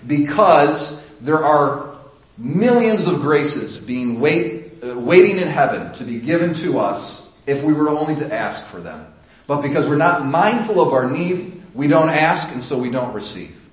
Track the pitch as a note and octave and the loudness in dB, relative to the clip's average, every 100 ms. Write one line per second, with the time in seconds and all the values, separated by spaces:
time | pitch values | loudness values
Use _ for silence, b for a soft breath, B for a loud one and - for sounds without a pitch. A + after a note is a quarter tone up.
0 | A#2+ D3 D3 - G3 D#3 D3 D#3 - - | 0 0 2 4 6 6 4 2 -6 -10
1 | - - B2 D#3 D3 D3 C#3 - - - | -18 -10 -2 0 4 4 2 -2 -10 -16
2 | - _ _ - B2 E3+ B3 A#3+ A3 G#3 | -20 _ _ -12 -4 0 4 4 4 2
3 | F3 D3+ C#3 D3 D3 - - - - B2 | 0 0 2 0 0 -6 -8 -12 -8 -4
4 | B2 A#2 D3 E3+ - - - - B2 B2 | -4 0 0 2 -2 -8 -14 -14 -10 -6
5 | A#2+ F3+ G3+ F#3+ E3 D3 C3 A2+ - - | 4 6 6 4 -2 0 0 0 -10 -12
6 | B2 A2+ B2 E3+ F3 D#3+ F3 B2+ G2+ G2+ | -10 -8 -2 0 0 -2 -2 -2 -2 -4
7 | - - - _ - C#3 D3+ D3+ D3+ D3+ | -10 -16 -20 _ -4 -2 0 2 2 0
8 | D3+ D3 D3 A2 G#2+ - - F#2 E2 D#2 | -2 -4 -4 -4 -4 -8 -14 -16 -14 -16
9 | - - b b - C#3+ C#3+ D3 C#3+ D3 | -18 -20 b b -6 -4 0 0 2 2
10 | E3 F3 C3+ D#3+ G#3 A#3 A3 F#3+ D3+ C3+ | 2 2 0 2 2 0 0 2 2 2
11 | B2 D3 F3+ F3+ - - - A#2+ D3 D#3+ | 0 -2 -2 -4 -6 -16 -16 -4 2 4
12 | D#3+ D#3 D#3 - - B2+ - C3+ B2 B2+ | 4 2 2 0 -4 -8 -6 -4 -2 -4
13 | B2 G#2+ - F#2 D#2+ - - | -4 -6 -10 -12 -14 -20 -20